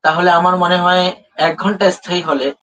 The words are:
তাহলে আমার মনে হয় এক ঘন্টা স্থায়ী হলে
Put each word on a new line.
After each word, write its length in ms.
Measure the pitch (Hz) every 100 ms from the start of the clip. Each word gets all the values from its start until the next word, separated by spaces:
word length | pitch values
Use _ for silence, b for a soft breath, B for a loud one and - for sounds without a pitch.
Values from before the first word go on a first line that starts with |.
তাহলে 280 | 160 160 180
আমার 280 | 170 180 180
মনে 200 | 175 180
হয় 360 | 175 180 180 - _ -
এক 200 | 160 160
ঘন্টা 340 | 196 202 185
স্থায়ী 300 | 180 - 180
হলে 320 | 160 143 135 143